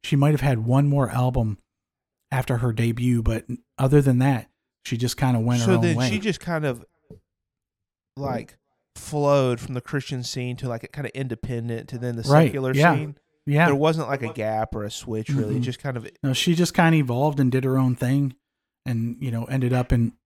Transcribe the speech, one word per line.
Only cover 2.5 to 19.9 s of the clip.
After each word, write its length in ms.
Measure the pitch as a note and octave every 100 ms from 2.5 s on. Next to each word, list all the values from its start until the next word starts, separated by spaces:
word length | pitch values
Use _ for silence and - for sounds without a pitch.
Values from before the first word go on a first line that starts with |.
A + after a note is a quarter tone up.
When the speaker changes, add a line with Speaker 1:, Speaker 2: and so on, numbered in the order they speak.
| A#2+
Speaker 1:
her 140 | B2
debut, 480 | A2 A#2 A#2 B2 A#2+
but 240 | A2+ A2+ - A#2+ _ -
other 240 | C3+ D3
than 180 | C#3 B2
that, 280 | C3+ B2+ - _ _ _
she 120 | - A2+
just 200 | B2 -
kinda 220 | C3 A#2+
went 200 | A2+ B2
her 40 | -
Speaker 2:
So 80 |
Speaker 1:
own 60 | A#2
Speaker 2:
then 140 | F3 D3
Speaker 1:
way. 120 | B2+
Speaker 2:
she 100 | A2+
just 180 | G#3 E3+
kind 240 | - E3
of, 200 | D3+ A#2+ E2+ _ _ - _ _ _ _ _ _ _ _ _ -
like, 400 | C#3 A#2+ - _ _ _ _
flowed 640 | - - D3+ C#3+ C#3+ C3 A#2+
from 160 | -
the 60 | B2
Christian 420 | - C#3+ - C3
scene 320 | A#2+ C3 B2 B2
to, 120 | C3
like, 160 | A#2
a 40 | -
kinda 260 | - C3+ C3
independent 680 | C3 A2+ - A#2+ A#2 A2+ -
to 100 | B2+
then 160 | B2
the 80 | A#2
Speaker 1:
Right, 240 | A#2+ D3 D#3
Speaker 2:
secular 240 | C#3 C3
Speaker 1:
yeah, 200 | C3 E3
Speaker 2:
scene. 220 | C#3+ D3+ C#3+ _ _ -
Speaker 1:
yeah. 200 | C#3+ E3
Speaker 2:
There 80 |
wasn't, 320 | C#3 D#3 D#3+ B2
like, 140 | C#3
a 100 | A2+
gap 420 | A2+ A2 A2 A2 A2
or 80 |
a 60 | G2+
switch, 400 | - - A2 A2
really. 260 | C#3 - B2+
Speaker 1:
Mm-mm. 60 |
Speaker 2:
Just 180 | B2 B2
kind 160 | C#3+ B2
of 100 | A2+ _
Speaker 1:
No, 100 | C#3
she 220 | B2+ -
just 200 | E3 E3+
kinda 220 | - E3 D#3+
evolved 420 | C3 A#2+ D3+ C#3+
and 100 | C3
did 140 | C3
her 120 | C3 C3
own 180 | C3 B2
thing, 380 | B2+ C#3 C#3 - _ _ _ _
and, 320 | C3 A#2 A#2 A#2+
you 100 | C3+
know, 140 | A2+
ended 280 | A#2 C3 B2
up 200 | B2 B2